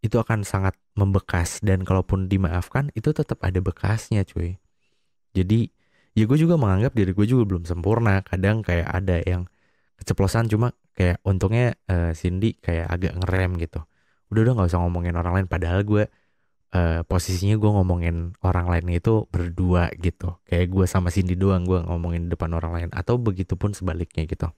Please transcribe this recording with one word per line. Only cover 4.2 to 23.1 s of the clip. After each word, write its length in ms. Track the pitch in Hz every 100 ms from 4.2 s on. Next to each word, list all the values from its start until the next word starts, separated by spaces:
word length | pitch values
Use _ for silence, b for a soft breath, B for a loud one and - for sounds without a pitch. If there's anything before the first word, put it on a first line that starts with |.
| 95
cuy. 320 | - 85 92 _ _ _ _ _ _ _
Jadi, 400 | - 92 110 101 _ _ _ _
ya 140 | - 110
gue 100 | 147
juga 220 | 165 170
menganggap 320 | 117 92 120
diri 220 | 117 92 92
gue 100 | 107
juga 180 | 127 104
belum 140 | 90 85
sempurna. 560 | 85 90 113 117 98
Kadang 400 | - 95 98 110
kayak 260 | 104 87 85
ada 320 | 92 95 87
yang 260 | 87 90 90 _ _ _ _ _
keceplosan, 520 | - - 95 113 117
cuma 240 | 107 120 - _ -
kayak 240 | 90 90
untungnya, 520 | - 92 95 113 123 - -
eh, 280 | 90 85 80
Cindy 400 | 90 90 92 -
kayak 280 | - 85 85
agak 220 | 87 90 87
ngerem 400 | 90 92 92 90
gitu. 240 | 82 - 78 _ _ _ _
"Udah, 120 | 104 113
udah, 60 | 123
nggak 100 | 90
usah 80 | 87
ngomongin 320 | 87 87 87 85
orang 140 | 85 92
lain." 120 | 92
Padahal 320 | 85 85 90
gue, 240 | 104 104 104 _ _ _ _ _ _
eh, 320 | 92 85 82
posisinya 560 | 85 92 - 92 98 107
gue 120 | 107
ngomongin 680 | 104 90 87 85 85 85 92 92
orang 260 | 90 87
lain 160 | 87 87 87
itu 320 | - 110 -
berdua 640 | 87 87 85 90 90 85 -
gitu. 400 | 87 - 87 85 _
Kayak 240 | 87 90
gue 140 | 95 92
sama 240 | 95 90
Cindy 240 | 92 90 90
doang, 320 | 95 92 90
gue 140 | 92
ngomongin 440 | 85 85 85 85 85
di 120 | 87
depan 160 | 82 85
orang 160 | 82
lain. 180 | 85 85 -
Atau 240 | 90